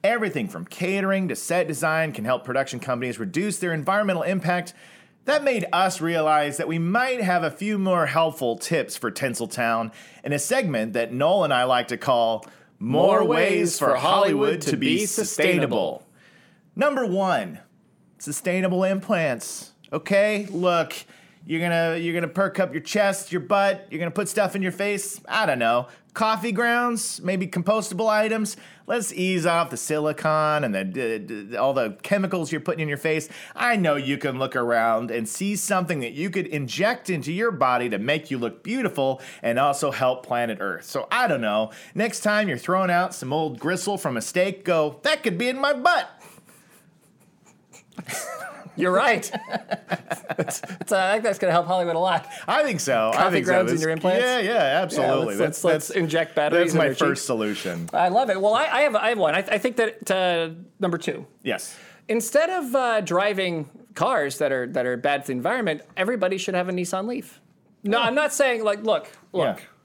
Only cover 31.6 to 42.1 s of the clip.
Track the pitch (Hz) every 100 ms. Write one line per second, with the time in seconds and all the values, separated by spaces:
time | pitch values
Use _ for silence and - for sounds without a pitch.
31.6 | 131 135 110 95 - 202 190 185 151 156
32.6 | - 160 151 143 160 156 156 - - -
33.6 | 240 220 165 143 131 139 143 127 131 131
34.6 | 120 117 113 113 117 120 110 - 196 202
35.6 | - 190 175 160 120 131 190 196 175 147
36.6 | 131 120 202 240 - 170 131 175 226 160
37.6 | 131 123 123 101 113 156 156 131 117 -
38.6 | - 254 214 - 135 131 - - 117 120
39.6 | 143 139 147 127 131 127 - 120 117 101
40.6 | 98 87 - 139 - 233 247 139 110 107
41.6 | 110 - - - 220